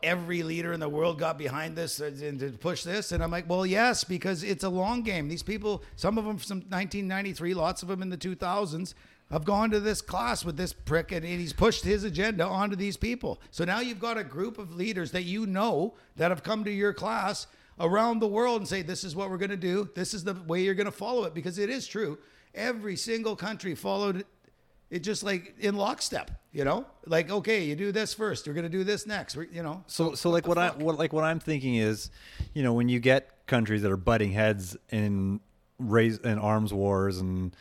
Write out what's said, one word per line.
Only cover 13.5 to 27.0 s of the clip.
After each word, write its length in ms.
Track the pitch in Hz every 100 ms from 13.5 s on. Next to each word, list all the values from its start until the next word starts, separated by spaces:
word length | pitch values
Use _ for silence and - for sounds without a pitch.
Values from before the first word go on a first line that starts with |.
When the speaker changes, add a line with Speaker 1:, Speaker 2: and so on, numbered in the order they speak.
Speaker 1:
So 140 | -
now 160 | 175 208
you've 180 | 247 208
got 160 | 233 226
a 40 |
group 320 | 151 139 220 220
of 180 | 185 170
leaders 340 | 208 185 160
that 100 | 180
you 220 | 175 202 214
know 480 | 190 226 151 202 - - -
that 140 | 170
have 120 | 175
come 180 | - 220
to 60 | 208
your 220 | 202 202
class 540 | 196 202 226 196 - - - _ -
around 400 | 170 202 233 226
the 60 | 214
world 320 | 208 247 233
and 60 | 196
say, 140 | 190
'This 220 | 165 185
is 100 | 190
what 140 | 156 196
we're 60 | 185
gonna 180 | 196 202
do. 340 | 180 190 202
This 180 | 180 185
is 100 | 208
the 100 | 180
way 280 | 185 165 175
you're 120 | 190
gonna 160 | 190 202
follow 340 | - 202 247
it,' 100 | 185
because 220 | 160 165 175
it 120 | 202
is 160 | 262 -
true. 320 | 208 190 147 - - _
Every 420 | - 233 233 208 180
single 400 | 233 226 220 208
country 380 | 190 214 185 -
followed 480 | 196 196 202 185 - _ _ _ _ _ -
it 100 | 175
just, 240 | 175 208
like, 320 | 196 185 185 -
in 160 | 202 202
lockstep, 540 | 202 - - - - - _
you 120 | -
know? 220 | 135 190 269 -